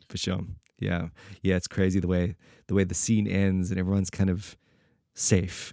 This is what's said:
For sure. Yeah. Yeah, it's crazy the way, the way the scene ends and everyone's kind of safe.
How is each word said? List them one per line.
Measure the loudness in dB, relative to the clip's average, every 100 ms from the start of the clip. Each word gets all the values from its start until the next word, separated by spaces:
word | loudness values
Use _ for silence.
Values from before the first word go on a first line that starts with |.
| -10
For | -6
sure. | -4 -4 -6 -12 _ -8
Yeah. | -4 -4 -4 -12 -20 -4
Yeah, | 0 0
it's | 0
crazy | 0 2 2
the | 2
way, | 0 0 -4 _ -16 -2
the |
way | 2
the | 2
scene | 0 2 2 2
ends | 2 2 2 0
and | -2
everyone's | 0 0 0
kind | 0 0
of | 0 -4 -18 _ _ _ _ _
safe. | -4 2 2 2 -8 -12